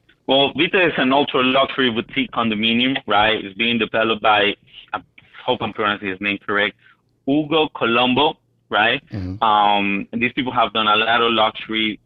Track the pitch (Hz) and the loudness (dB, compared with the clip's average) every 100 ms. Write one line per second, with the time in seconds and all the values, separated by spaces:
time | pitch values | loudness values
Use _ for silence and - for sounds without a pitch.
0 | _ _ - 135 139 127 180 202 170 175 | _ _ 0 2 2 0 0 2 0 0
1 | 131 139 135 139 127 131 135 - 127 113 | 0 2 0 0 2 2 0 0 -2 -2
2 | 107 - 123 123 113 104 113 117 127 135 | -6 -4 -4 -2 -2 0 0 0 0 -2
3 | - 101 107 110 98 95 117 117 107 113 | 0 2 2 0 -4 -4 -2 -2 -2 0
4 | 113 110 113 104 101 - _ - - - | -2 0 2 2 2 -2 _ -20 -12 -12
5 | - _ - - - 123 113 - 107 104 | -12 _ -20 -10 -4 -4 -4 -4 -2 -2
6 | 101 92 101 101 - 101 101 - _ _ | -4 -4 -4 -4 -2 0 0 -4 _ _
7 | _ _ - 147 151 160 156 - 117 117 | _ _ -2 0 0 0 0 -2 0 2
8 | 127 127 151 - _ _ - 107 110 135 | 2 2 0 -2 _ _ -4 0 2 0
9 | - 104 92 98 110 107 104 101 101 98 | -6 -10 -8 -2 2 4 4 2 0 -4
10 | - 117 120 - 127 123 110 113 107 107 | -6 -4 -4 -4 -4 0 0 0 0 2
11 | 113 120 117 113 110 - - 110 110 101 | 2 2 2 2 0 -2 -8 -4 -4 -4